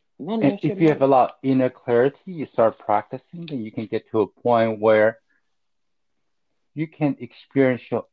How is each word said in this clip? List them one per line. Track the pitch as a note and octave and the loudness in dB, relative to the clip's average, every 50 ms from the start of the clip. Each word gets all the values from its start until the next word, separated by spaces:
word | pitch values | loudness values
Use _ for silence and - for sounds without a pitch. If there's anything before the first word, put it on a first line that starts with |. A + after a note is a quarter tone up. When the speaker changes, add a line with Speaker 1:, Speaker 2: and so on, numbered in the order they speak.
| _ _ _ - | _ _ _ -16
Speaker 1:
none | B2+ E3 A3 A3+ | -12 -8 -4 -2
of | G#3 | 0
Speaker 2:
And | - G3+ | 0 0
Speaker 1:
that | G3+ - | 0 -2
shit | D#3+ G#3 | -4 -2
Speaker 2:
if | F3+ | 2
you | E3 D#3 | 2 2
have | D3 D3 | 2 2
a | |
Speaker 1:
matters. | C#3 C3+ | 2 2
Speaker 2:
lot | C#3 C3 A#2+ - | 4 4 2 2
of | - _ - | -2 _ -4
inner | C3+ C3+ C3 B2+ B2+ | -2 0 0 0 0
clarity, | - - _ - A#2+ A#2 B2 C#3 C#3 _ _ F#3+ F#3 | -2 -6 _ 0 2 2 2 2 0 _ _ -16 -12
you | D#3+ C3 | -12 -12
start | - _ - A2+ A2 - - | -8 _ 0 0 0 0 -2
practicing, | - - G#2 G#2 G#2 _ - B2+ _ _ - E3+ E3+ | -4 -2 -2 -2 -2 _ -12 -16 _ _ -18 -16 -14
then | D#3 D3+ C3 A2 | -10 -10 -10 -10
you | G#2+ - | -10 -10
can | - A2 | -10 -10
get | G2+ A2+ A2 - _ | -6 -6 -8 -8 _
to | - A2 G2+ | -2 -2 -2
a | |
point | - _ _ - A#2+ A#2+ A#2 A2+ A2+ A2 G#2 | -2 _ _ -2 0 2 2 2 0 -2 0
where | G#2 A2 A2 G#2+ G#2+ A2 A2+ - _ _ _ _ _ _ _ _ _ _ _ _ _ _ _ _ _ _ _ _ _ _ _ _ _ _ _ _ _ _ - | 2 2 4 4 4 2 0 -2 _ _ _ _ _ _ _ _ _ _ _ _ _ _ _ _ _ _ _ _ _ _ _ _ _ _ _ _ _ _ -10
you | C#3+ D#3+ | -10 -10
can | D#3 _ - D#3 C#3+ C3+ - | -10 _ -4 -4 -4 -4 -4
experience | B2+ A2+ _ - - _ - C3+ C3+ C3 B2+ A#2 - - | -10 -18 _ -20 -16 _ 0 2 2 2 2 -2 -6 -6
your | B2 A2 - _ | -6 -6 -6 _